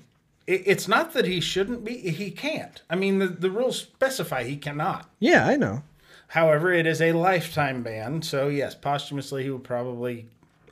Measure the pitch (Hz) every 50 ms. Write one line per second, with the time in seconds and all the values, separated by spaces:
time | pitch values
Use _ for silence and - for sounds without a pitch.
0 | - _ _ _ _ _ _ _ _ - 185 185 185 196 180 - - 185 220 262
1 | 330 330 - 269 233 180 185 175 - - - 185 202 220 240 - 202 220 247 247
2 | - 180 156 170 202 190 - - - 294 320 - - - - - - - 165 185
3 | 196 196 190 190 196 185 175 160 170 190 185 226 262 247 - - - - _ -
4 | 262 269 262 - 170 165 147 127 120 123 143 143 - 147 143 147 160 196 - -
5 | - - _ - 202 302 349 247 117 156 254 294 202 107 101 135 - - _ _
6 | _ - - - - - - 160 165 160 151 147 165 185 180 170 160 165 160 143
7 | 165 165 165 165 170 190 190 170 160 - - 156 143 135 131 127 117 117 110 107
8 | 107 120 151 160 156 - - 139 135 147 143 143 127 110 - - - 143 143 139
9 | 143 - 143 139 135 - 143 135 131 135 135 127 120 - 123 120 123 127 123 120
10 | 120 123 120 113 110 - _ _ _ _ _ _ _ -